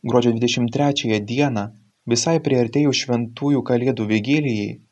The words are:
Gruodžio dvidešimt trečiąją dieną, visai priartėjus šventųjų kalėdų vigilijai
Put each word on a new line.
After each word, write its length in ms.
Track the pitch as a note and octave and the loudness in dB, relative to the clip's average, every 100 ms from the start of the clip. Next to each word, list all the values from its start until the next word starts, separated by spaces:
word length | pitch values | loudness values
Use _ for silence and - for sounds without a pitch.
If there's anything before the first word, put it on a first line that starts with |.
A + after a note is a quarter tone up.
Gruodžio 300 | - B2 A#2+ | 4 4 4
dvidešimt 380 | A#2 A#2+ B2+ A#2 | 2 0 0 -2
trečiąją 460 | C3 C#3+ C#3+ A#2+ G#2+ | 0 0 0 0 -2
dieną, 440 | G#2+ A#2+ C#3+ A2 G2+ - _ _ - | -2 -2 0 -2 -6 -12 _ _ -2
visai 320 | A2+ - E3 | -2 2 0
priartėjus 600 | D#3+ B2+ A#2 C3+ D3 B2+ | 2 0 2 2 2 0
šventųjų 580 | - A#2+ A#2 A#2 C#3+ C#3 | -2 -2 -2 -4 0 0
kalėdų 460 | - A#2+ B2+ B2 G#2+ | 2 0 0 -2 0
vigilijai 680 | G#2+ A2 D3+ C#3+ A2 G#2 - _ | 0 2 0 0 -2 -4 -10 _